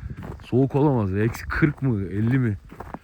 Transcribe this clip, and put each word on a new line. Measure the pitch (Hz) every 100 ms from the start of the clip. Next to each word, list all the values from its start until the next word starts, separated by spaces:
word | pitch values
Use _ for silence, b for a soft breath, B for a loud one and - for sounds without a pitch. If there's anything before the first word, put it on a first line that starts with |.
| B B - - -
soğuk | 120 135 139
olamaz. | 151 127 101 95
Eksi | 113 - -
kırk | 156 151 143
mı, | 135 107
elli | 92 95 113 135
mi? | 120 98 - - - B